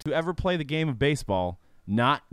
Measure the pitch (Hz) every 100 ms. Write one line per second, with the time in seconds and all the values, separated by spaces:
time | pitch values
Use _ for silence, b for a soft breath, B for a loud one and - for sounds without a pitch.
0 | 151 147 165 165 185 180 143 156 160 117
1 | 143 143 - 95 90 90 _ - - 107
2 | 123 143 -